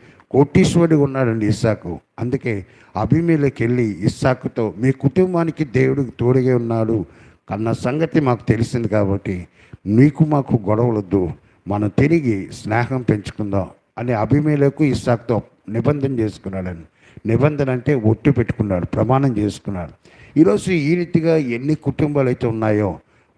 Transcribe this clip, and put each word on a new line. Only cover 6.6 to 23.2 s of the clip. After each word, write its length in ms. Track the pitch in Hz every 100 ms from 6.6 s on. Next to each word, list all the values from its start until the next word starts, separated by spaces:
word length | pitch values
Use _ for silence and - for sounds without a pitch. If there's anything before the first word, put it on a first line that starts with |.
| 117 113 113 110 85 - - _ -
అన్న 200 | 107 113
సంగతి 480 | 113 123 151 160 160
మాకు 260 | 135 120 -
తెలిసింది 420 | 110 117 120 113
కాబట్టి 600 | 104 98 98 107 90 82 _ _ - 95
మీకు 380 | 110 147 - 156
మాకు 340 | 147 - 123 95
గొడవలొద్దు, 680 | 107 120 107 92 98 85 - _ _ 95
మనం 240 | 104 104 -
తిరిగి 540 | 143 170 131 98 87
స్నేహం 480 | - - 113 120 131
పెంచుకుందాం" 680 | 113 104 - - 104 98 85 - _ -
అని 160 | 120
అబీమెలెకు 720 | 110 107 143 151 147 139 139
ఇస్సాకుతో 580 | 147 123 131 117 - 104 - _ -
నిబంధన 500 | 113 117 147 139 120
చేసుకున్నాడని, 600 | 107 - 98 95 92 82 - _ _ - 107
నిబంధన 440 | 117 147 147 135
అంటే 260 | 123 151 135
ఒట్టు 360 | 110 107 143
పెట్టుకున్నాడు, 540 | 123 110 - 104 90 87
ప్రమాణం 520 | 110 110 135 139 104
చేసుకున్నాడు. 540 | 104 - 101 92 80 - _ - - 147
ఈరోజు 320 | 185 208 185
ఈ 240 | 170 143 175
రీతిగా 420 | 170 170 165 160
ఎన్ని 380 | 127 120 139 151
కుటుంబాలు 520 | 139 - 151 147 131
అయితే 200 | 120 120
ఉన్నాయో 520 | 110 110 107 98 80 _ _